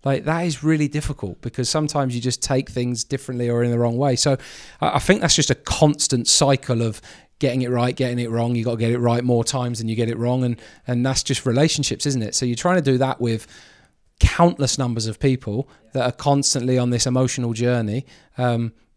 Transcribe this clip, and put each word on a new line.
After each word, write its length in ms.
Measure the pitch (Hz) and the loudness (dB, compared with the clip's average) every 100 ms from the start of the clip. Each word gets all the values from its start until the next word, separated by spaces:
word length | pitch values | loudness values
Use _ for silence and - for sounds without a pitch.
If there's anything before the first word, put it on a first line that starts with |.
like, 200 | 139 135 | -2 -2
that 160 | 147 165 | -2 -2
is 220 | 175 139 | -2 -2
really 260 | 151 156 147 | 0 2 0
difficult, 520 | 147 151 147 98 - | -2 -6 -6 -10 -10
because 300 | 117 - 123 | -10 -4 -2
sometimes 440 | 156 151 147 131 | -2 -2 0 -2
you 60 | 120 | -2
just 220 | 123 - | -4 -4
take 260 | - 135 135 | -2 -2 -2
things 340 | 127 123 117 | -4 -4 -4
differently 460 | - 131 - 123 120 | -6 -8 -6 -4 -2
or 160 | 120 | 0
in 60 | 120 | 2
the 80 | 120 | 2
wrong 180 | 120 117 | 0 0
way. 200 | 139 123 | 0 2
So 200 | 151 135 - - - - | 0 0 -4 -20 -16 -4
I, 160 | - - | 0 0
I 20 | |
think 220 | - 202 | 2 2
that's 160 | 165 - | 4 2
just 140 | - | 2
a 40 | |
constant 760 | 127 - - 151 147 - 127 113 | -2 -2 2 4 4 0 0 2
cycle 540 | - 139 139 - 117 | 2 4 2 0 -2
of 180 | 117 104 - - _ - | -2 -4 -14 -20 _ -4
getting 240 | 139 127 | -2 0
it 80 | 123 | 0
right, 240 | 123 123 | 0 0
getting 240 | 127 127 123 | 0 -2 -2
it 120 | 120 | -2
wrong. 260 | 113 117 120 | -2 0 0
You 80 | |
gotta 120 | 113 117 | -2 0
get 140 | 113 | 0
it 80 | 120 | 2
right 260 | 120 117 | 2 2
more 200 | 123 120 | 2 2
times 340 | 117 131 123 117 | 2 -2 -4 -4
than 100 | 113 | -4
you 80 | 110 | -2
get 140 | 113 | -2
it 80 | 113 | -2
wrong. 260 | 120 127 | 0 0
And, 160 | 123 113 - - - | 0 -4 -10 -14 -4
and 200 | 120 131 | -2 0
that's 160 | 131 | -2
just 240 | - 135 131 | -2 -2 0
relationships, 600 | 120 160 - 135 - 147 | 2 2 2 -4 -2 -2
isn't 160 | 131 | -2
it? 120 | 107 | -2
So 100 | - | -2
you're 120 | 127 117 | -2 -2
trying 200 | 180 185 | 0 2
to 60 | |
do 160 | 139 127 | 2 2
that 220 | 131 - | 2 0
with 260 | 120 113 - - - - _ _ _ - | -2 -2 -6 -20 -20 -20 _ _ _ 2
countless 600 | - - 175 - 135 - | 2 6 4 4 -2 0
numbers 280 | 127 113 110 | -2 -2 -4
of 140 | 107 | 0
people 480 | 139 127 - 107 135 - _ | 0 0 -2 -6 -6 -12 _
that 100 | 131 | -2
are 100 | 123 | -2
constantly 640 | - 147 139 139 139 123 127 | 0 2 2 2 0 2 2
on 120 | 123 | 2
this 160 | 120 131 | 0 0
emotional 460 | 127 131 - 120 | 2 0 0 -4
journey, 540 | 110 120 123 107 113 - - _ - | 0 0 0 0 -4 -6 -18 _ -4
um, 340 | 123 117 113 - _ | -2 0 -2 -8 _